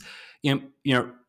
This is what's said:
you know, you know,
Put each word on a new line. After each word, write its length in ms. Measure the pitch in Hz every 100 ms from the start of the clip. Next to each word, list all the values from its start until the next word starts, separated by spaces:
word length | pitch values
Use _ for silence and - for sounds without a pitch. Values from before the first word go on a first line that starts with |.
| - - - _
you 120 | 147
know, 80 | 135 - _
you 100 | 143
know, 180 | 127 120 -